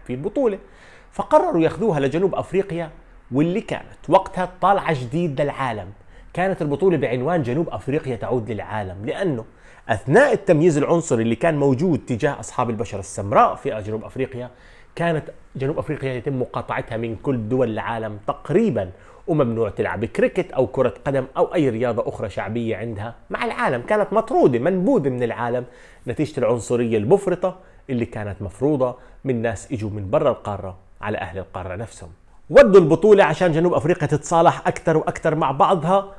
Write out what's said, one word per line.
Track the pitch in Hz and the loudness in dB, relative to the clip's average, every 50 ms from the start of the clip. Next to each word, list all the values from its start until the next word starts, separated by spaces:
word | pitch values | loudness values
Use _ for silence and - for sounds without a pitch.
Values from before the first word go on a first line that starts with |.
| - | -10
فيه | - 123 | -10 -8
البطولة". | 131 147 214 208 285 269 226 196 190 - - - - - - - - - - | -6 -6 -4 -2 0 0 0 -2 -4 -12 -20 -20 -20 -20 -20 -20 -20 -20 -16
فقرروا | - - 202 - 302 311 349 349 277 170 | -8 -8 -2 4 4 4 4 4 2 2
ياخذوها | 160 151 - 147 214 220 165 143 | 2 2 0 0 -2 0 0 0
لجنوب | 135 135 127 165 196 190 - | 0 0 0 0 0 0 -2
أفريقيا، | - - - - 190 185 - 160 170 165 156 - - - - - - - - | -2 -6 -2 -2 -2 -2 -2 -4 -8 -8 -10 -14 -20 -20 -20 -20 -20 -10 -4
واللي | 120 139 156 170 180 233 | 0 0 2 2 0 -2
كانت | 226 - - - - - - - - - | -4 -4 -8 -8 -8 -14 -18 -12 -2 2
وقتها | 165 190 - - - 185 180 175 - - | 4 4 2 2 -6 -6 -6 -6 -4 0
طالعة | 175 190 202 185 135 156 165 | 2 2 2 2 2 -2 -4
جديد | 127 123 113 127 170 175 165 135 131 | -4 -4 -4 -4 -2 -2 -2 -2 -2
للعالم. | 147 143 - - 135 127 110 104 90 98 - - - - - - - - - | -4 -4 -2 -4 -4 -4 -4 -6 -10 -12 -16 -20 -20 -20 -20 -20 -18 -10 -4
كانت | 170 180 196 180 - | -2 -2 -2 -2 -2
البطولة | 165 147 147 143 185 196 170 | -2 -4 -2 2 2 2 2
بعنوان | 139 135 117 123 127 123 151 180 170 131 | 2 0 0 -2 -2 -2 0 0 0 0
جنوب | 117 123 156 165 - | 0 -2 -2 -2 -4
أفريقيا | - 104 - - 139 156 - 135 117 | -6 -8 -6 -4 -4 -4 -4 -4 -8
تعود | 101 110 101 120 127 107 110 | -6 -4 -2 -2 -2 -2 -4
للعالم، | 110 101 85 87 104 107 104 92 90 95 101 | -8 -8 -8 -6 -6 -6 -6 -6 -8 -8 -8
لأنه | 139 - - 196 180 139 113 110 - - - - - - - - - | -8 -4 -4 -2 -2 -2 -4 -8 -12 -18 -20 -20 -20 -20 -12 -4 -4
أثناء | 113 101 - 123 151 226 285 - 233 | -4 -2 0 4 4 6 6 6 2
التمييز | - - - 170 147 160 180 147 | 0 2 2 4 6 6 4 4
العنصري | 147 135 117 165 170 156 - 135 113 113 | 4 2 2 2 2 2 0 0 0 2
اللي | 113 110 | 0 0
كان | - 170 170 160 | 0 0 0 0
موجود | 143 143 143 131 120 170 190 151 113 - | 2 2 2 2 2 2 0 0 0 -2
تجاه | - 127 107 151 143 135 - | -4 -4 -2 -2 -2 -2 -4
أصحاب | - - - - 123 117 | -10 -8 -4 -2 -2 -2
البشرة | 113 107 117 - - 98 | -2 -6 -6 -8 -8 -10
السمراء | 98 - - - 101 101 127 208 240 208 - | -10 -10 -8 -8 -4 0 4 4 4 4 2
في | - - 139 110 110 | -4 -6 -6 -6 -6
جنوب | 101 107 107 110 110 | -8 -8 -8 -8 -10
أفريقيا، | 104 - 127 131 - - 120 123 123 - - - - - - - - - | -10 -6 -6 -6 -6 -6 -12 -12 -14 -16 -20 -20 -20 -20 -20 -20 -14 -6
كانت | - 170 170 165 147 - - - - - - - | -2 -2 0 0 -2 -4 -8 -16 -18 -20 -14 -8
جنوب | 123 131 135 170 - | -6 -4 -4 -2 -4
أفريقيا | - - 147 123 135 135 127 | -4 -4 -6 -4 -4 -6 -6
يتم | 123 113 143 135 127 | -4 -4 -4 -2 -2
مقاطعتها | 120 - - 127 113 - 113 123 131 - 117 | -4 -4 -4 -8 -6 -4 -6 -6 -6 -6 -6
من | 113 117 117 113 | -6 -4 -6 -6
كل | - - 147 131 120 107 107 | -6 -4 -2 -2 -2 -2 -2
دول | 127 127 127 113 | 0 0 0 0
العالم | 107 107 95 101 117 113 110 107 104 101 - | -2 -4 -6 -6 -6 -6 -6 -8 -10 -10 -8
تقريبًا، | - 143 - - - 147 202 233 208 131 110 95 92 92 - - - - - - | -8 -8 -8 -4 0 2 2 2 2 0 0 -4 -4 -8 -18 -20 -20 -20 -12 -4
وممنوع | - 165 151 139 117 113 113 113 101 | -2 2 2 2 2 2 0 -2 -2
تلعب | - - 104 92 87 95 117 | -2 -2 -4 -2 -2 -4 -4
كريكت | 107 - - 233 254 - 185 170 - | -4 0 0 0 0 0 -2 -4 -4
أو | - - 127 | 0 -2 -2
كرة | - - 139 127 117 - - - | 0 0 0 0 0 -2 -4 -6
قدم | 147 135 135 131 - - | -2 -2 -2 -4 -4 -2
أو | - 170 - - | -2 0 0 2
أي | 175 147 131 | 0 0 0
رياضة | 110 110 123 123 113 117 - 139 | 0 0 -2 -2 0 -2 -2 -4
أخرى | 127 - 113 101 | -4 -6 -8 -8
شعبية | - 120 101 98 110 120 117 113 107 | -6 -6 -6 -4 -4 -4 -2 -2 -4
عندها | 92 113 120 110 101 107 120 - - - - | -4 -6 -8 -8 -8 -8 -10 -12 -14 -14 -10
مع | 190 - 247 | -6 -4 -4
العالم، | 226 - - 240 202 135 120 | -4 -4 -2 -2 0 -2 -2
كانت | - - 214 214 196 202 202 | 0 0 0 0 0 0 0
مطرودة | 220 220 - 269 359 285 160 120 113 | -2 0 2 2 4 4 6 4 4
منبوذة | 123 175 196 180 175 254 277 208 139 139 | 0 0 0 2 2 2 2 2 2 0
من | 127 120 123 | -2 -2 -4
العالم | 113 110 113 120 120 120 127 127 - - - - - - - - | -4 -4 -4 -4 -4 -4 -4 -6 -8 -16 -20 -20 -20 -20 -14 -10
نتيجة | 127 113 - 151 - - 131 | -8 -4 -4 -4 -4 -2 0
العنصرية | 120 107 123 117 107 - 123 117 123 113 113 | 0 0 0 0 -2 -2 0 0 0 2 0
المفرطة | 110 101 127 208 196 202 190 180 175 - 185 180 - - - - - - - | 0 2 2 2 2 2 -2 -4 -2 -4 -6 -6 -6 -20 -20 -20 -18 -10 -6
اللي | 131 117 117 | -4 -4 -4
كانت | - - 117 104 101 95 - | -4 -6 -10 -8 -8 -8 -8
مفروضة | 107 92 - - 127 147 156 - 131 123 120 - - - - - - | -10 -10 -6 -2 0 0 2 2 0 -2 -2 -8 -16 -20 -18 -8 -4
من | 139 127 117 | -2 -2 0
ناس | 110 117 107 - - - | 0 -2 -4 -4 -8 -8
إجوا | - 104 107 104 | -8 -6 -6 -6
من | 98 107 101 92 | -6 -6 -6 -2
برا | 107 156 151 131 | 0 2 2 2
القارة | 110 - - - 101 98 98 95 92 - - - - - | 0 0 -4 -8 -6 -6 -8 -12 -14 -16 -20 -20 -16 -10
على | - 107 107 | -8 -6 -6
أهل | - 95 85 87 | -6 -6 -8 -10
القارة | 95 87 - - 95 90 92 90 | -10 -12 -10 -10 -10 -10 -8 -8
نفسهم. | 101 113 - - - 90 82 85 _ - - - - - - | -10 -10 -12 -14 -18 -18 -20 -20 _ -20 -20 -20 -20 -4 6
ودوا | 156 254 277 220 190 196 | 8 8 10 10 10 8
البطولة | 170 143 165 160 - 214 208 196 185 | 8 8 4 6 8 8 8 8 8
عشان | 147 160 - 185 175 | 4 4 2 2 2
جنوب | 147 160 170 180 - | 4 4 2 4 2
أفريقيا | 135 127 160 175 - 151 | 2 2 2 0 2 2
تتصالح | 139 151 139 - - 175 165 170 160 135 - - | 0 0 0 0 2 4 6 6 6 4 2 -2
أكتر | 185 170 - - 170 160 | -2 -2 0 0 2 2
وأكتر | 156 - - - - - 165 151 | 2 2 0 -4 -2 -2 0 0
مع | 160 160 131 | 0 0 0
بعضها. | 135 143 190 160 196 165 139 170 190 196 196 196 - | 2 2 4 4 4 2 2 2 2 0 0 -2 -14